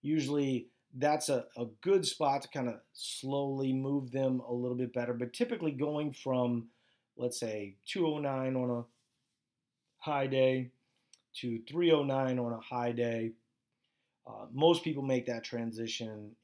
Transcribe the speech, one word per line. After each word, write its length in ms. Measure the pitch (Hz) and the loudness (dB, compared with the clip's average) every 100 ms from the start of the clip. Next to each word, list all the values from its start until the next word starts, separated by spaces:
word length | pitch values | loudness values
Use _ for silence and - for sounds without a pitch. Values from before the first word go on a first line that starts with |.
usually 680 | 143 156 135 147 139 127 - _ _ 127 | -2 0 2 2 2 0 -4 _ _ 0
that's 300 | 147 151 - | 2 2 2
a, 180 | 131 - - | 0 -2 -8
a 80 | 117 107 | -8 -4
good 240 | 180 196 | 2 4
spot 380 | 160 - 147 139 | 2 0 0 0
to 60 | - | -2
kinda 320 | 147 123 107 - | -4 -4 -4 -12
slowly 800 | - - - 135 139 139 135 135 | -12 -10 -8 -4 -2 0 0 0
move 380 | 131 135 143 131 | 0 0 -2 -2
them 320 | 131 135 127 123 | 0 2 0 -2
a 60 | |
little 240 | 123 123 123 | -4 -2 -2
bit 160 | 123 | -4
better. 220 | 123 120 | -2 -4
But 180 | 120 120 | -2 -4
typically 380 | - 240 226 160 | -2 -2 0 -4
going 420 | 139 147 151 151 | -2 -2 -2 -4
from, 540 | 131 131 127 123 120 113 _ _ _ _ - | -4 -2 2 2 0 -4 _ _ _ _ -6
let's 220 | 123 123 | -4 -4
say, 380 | 113 107 101 98 - | -4 -4 -8 -12 -8
two 200 | 196 160 | -2 0
oh 120 | 151 | 0
nine 380 | 143 135 131 131 | -2 0 0 0
on 140 | 127 | 0
a 140 | 120 120 _ _ _ _ _ _ _ _ _ _ _ | -2 -4 _ _ _ _ _ _ _ _ _ _ _
high 280 | - 143 135 | -2 0 2
day 460 | 135 131 127 123 - _ _ _ - _ - | 6 6 4 -2 -10 _ _ _ -20 _ -10
to 240 | 127 113 113 | -6 -6 -4
three 220 | 151 175 | 2 6
oh 100 | 156 | 6
nine 360 | 143 135 131 127 | 6 2 2 0
on 140 | 120 | -2
a 80 | 113 | -4
high 320 | - 123 120 | -6 -2 -2
day, 400 | 120 120 117 113 - _ _ _ _ _ _ _ _ - | 0 -2 -2 -4 -8 _ _ _ _ _ _ _ _ -18
uh, 200 | 107 104 | -14 -10
most 320 | 127 160 165 | 6 6 8
people 180 | 160 143 | 4 -2
make 240 | 135 131 123 | 0 0 0
that 180 | 117 | -4
transition 880 | - 120 117 110 113 - 113 107 104 117 | -4 -4 -4 -4 -6 -4 -6 -8 -14 -18